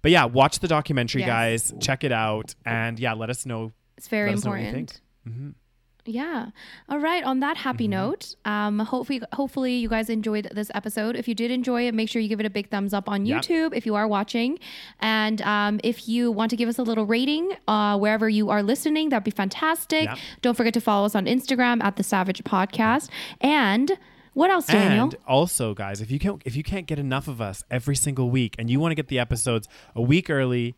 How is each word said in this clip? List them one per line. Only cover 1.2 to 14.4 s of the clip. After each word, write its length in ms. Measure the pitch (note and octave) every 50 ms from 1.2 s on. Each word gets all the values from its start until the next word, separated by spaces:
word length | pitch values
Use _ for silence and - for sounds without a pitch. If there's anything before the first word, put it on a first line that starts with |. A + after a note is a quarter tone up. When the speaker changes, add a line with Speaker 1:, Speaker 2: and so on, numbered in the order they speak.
| A#2
Speaker 2:
Yes. 40 |
Speaker 1:
guys. 460 | - A#2 A2+ A#2 A2+ A2+ A2+ A2+ - - -
Check 240 | - - C3+ B2+ -
it 80 | C#3 A#2+
out, 420 | A2 A2 A2 G#2+ A2 A2 - - _ _
and 320 | A#2 A#2 A#2 A2+ A#2 A2+ A2
yeah, 100 | B2+ A#2+
let 180 | A2+ A2 A2+ A2+
us 160 | B2 - -
know. 280 | C3 A#2+ A2+ A2+ A2+ - _ _ _ _
Speaker 2:
It's 100 | - -
very 220 | - - G#3+ G#3 G3+
Speaker 1:
Let 80 | G3+
us 80 | G#3 G#3
know 60 | G#3+
what 80 | G3 G3+
you 60 | -
Speaker 2:
important. 340 | - A2 C4 A#3+ - - - _ _ _ _ _
Speaker 1:
think. 100 | A2+ A2+
Mm-hmm. 140 | B2 C#3 C#3+ - _ _ _ _ _ _ _ _ _ _
Speaker 2:
Yeah. 440 | - A3 A#3+ C#4+ E4 E4 B3 - G#3 - - - - - - _ -
All 80 | C#4
right. 260 | D4 C#4+ D#4+ F4 F4+ D4+
On 180 | C4 C4 C4
that 160 | C4+ C#4+ E4
happy 260 | - - C4+ B3 A3+ A#3+
Speaker 1:
Mm-hmm. 80 | G#3
Speaker 2:
note, 440 | F#3+ F#3+ F#3+ A#3+ F4 - - - - _ _
um, 360 | - G#3 G#3 G#3 G#3 G#3 G#3
hopefully, 420 | A3 - - B3+ - - C#4 B3 A3 - -
hopefully 420 | - C#4 C4 - C#4 C4 B3+ B3
you 120 | B3 A#3
guys 220 | A3 A3+ A3 A3 A3
enjoyed 400 | A3+ A3 G#3 A3 G#3+ G#3+ G3+ -
this 200 | - G#3 G#3+ - -
episode. 420 | G#3 - A3 - A3+ G#3+ A3+ A#3+
If 120 | B3 A#3
you 80 | A#3+ A3+
did 160 | F#3+ A#3 A#3+
enjoy 340 | B3+ B3+ B3 B3+ B3 A#3+ A#3+
it, 60 | B3 A3+
make 160 | A3 A3 A3
sure 100 | - A#3
you 80 | A3
give 120 | G#3 A3 G3+
it 60 | G#3+
a 20 | G#3+
big 200 | G3 G#3 G3+ -
thumbs 200 | - G3+ G3 G3+
up 160 | G3+ G3+ G3
on 200 | - G3+ G3 G3
Speaker 1:
Yep. 160 | A3 C#4+ E4+ -
Speaker 2:
YouTube 320 | - E4+ D#4+ D#4+ D#4+ C4
if 100 | B3 -
you 80 | A3+ G#3+
are 140 | G#3 G#3+
watching. 500 | A3 G#3 G3 G#3+ - - A#3